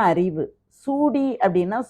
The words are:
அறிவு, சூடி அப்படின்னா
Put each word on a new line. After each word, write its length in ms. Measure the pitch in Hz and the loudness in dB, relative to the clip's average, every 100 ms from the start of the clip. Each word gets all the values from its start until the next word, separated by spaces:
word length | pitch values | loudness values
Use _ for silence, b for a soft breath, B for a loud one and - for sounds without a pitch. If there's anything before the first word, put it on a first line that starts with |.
| 190 | 2
அறிவு, 360 | 175 185 156 - - _ | 2 0 -2 -6 -10 _
சூடி 580 | _ - 277 294 277 269 - | _ -6 0 0 0 -2 0
அப்படின்னா 420 | 190 175 180 226 | 0 2 0 -4